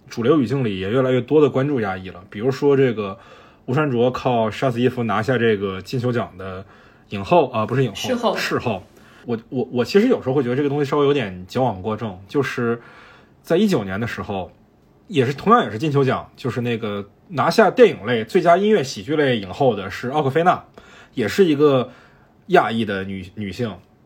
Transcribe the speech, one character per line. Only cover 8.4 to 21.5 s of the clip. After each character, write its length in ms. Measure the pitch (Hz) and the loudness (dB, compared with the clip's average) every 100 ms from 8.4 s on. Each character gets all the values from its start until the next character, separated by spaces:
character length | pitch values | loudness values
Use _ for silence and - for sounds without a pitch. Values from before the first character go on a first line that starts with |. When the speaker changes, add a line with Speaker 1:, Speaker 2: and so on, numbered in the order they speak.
| - 131 | -4 -4
Speaker 1:
后。 240 | 123 95 - - - - | -4 -6 -10 -20 -20 -14
我， 140 | - 110 - | -8 -8 -6
我， 200 | 127 - | -6 -4
我 120 | 120 | -2
其 140 | 117 202 | 2 4
实 100 | 247 | 4
有 140 | - | 2
时 60 | 127 | 0
候 60 | |
会 80 | 135 | 0
觉 80 | 120 | 0
得 40 | |
这 80 | 127 | 0
个 60 | 147 | 0
东 100 | 143 | 0
西 100 | 139 | 0
稍 100 | 147 | 2
微 80 | 143 | 2
有 60 | |
点 320 | 143 104 90 92 | 2 -2 -8 -8
矫 140 | 123 | -2
枉 180 | 131 95 | -2 -2
过 160 | 107 107 | -6 -6
正， 200 | 113 92 95 | -8 -10 -6
就 140 | 147 | -2
是 380 | 131 - 117 117 - - - - _ _ | -2 -2 -4 -4 -8 -20 -20 -20 _ _
在 140 | - 165 | -2 2
一 100 | 214 | 2
九 160 | 151 | 2
年 160 | 98 95 | -2 -6
的 80 | 113 | -6
时 160 | - | -8
候， 300 | - 98 87 - _ _ _ _ - | -8 -8 -8 -14 _ _ _ _ -4
也 160 | 160 123 | 0 0
是， 60 | |
同 200 | 143 190 | 0 2
样 120 | 240 | 4
也 60 | 123 | 2
是 80 | 110 | -4
金 120 | 151 | -2
球 140 | 139 | 0
奖， 260 | 131 95 - - | 2 -2 -6 -10
就 120 | 127 | -8
是 120 | 123 | -4
那 180 | 120 113 | -4 -4
个 320 | 110 101 104 _ - | -6 -8 -10 _ -8
拿 220 | 151 147 | -2 0
下 180 | 196 202 | 4 4
电 200 | - 220 | 6 6
影 180 | 139 214 | 6 -2
类 180 | 120 | -2
最 160 | 220 185 | 0 2
佳 160 | 160 175 | 4 4
音 140 | 208 | 4
乐 120 | 208 | 2
喜 200 | 135 110 | 0 -8
剧 140 | 101 151 | -4 0
类 200 | 139 117 | 2 0
影 140 | 95 | -4
后 220 | 92 135 | 0 2
的 160 | 101 95 | 2 -4
是 180 | - 123 | -8 -4
奥 120 | 147 | -2
克 80 | 135 | 0
菲 140 | 151 | 2
娜， 200 | 175 131 - - - - - | 2 0 -4 -20 -20 -20 -10
也 120 | - 104 | -4 0
是 180 | - | 2
一 120 | 185 | 4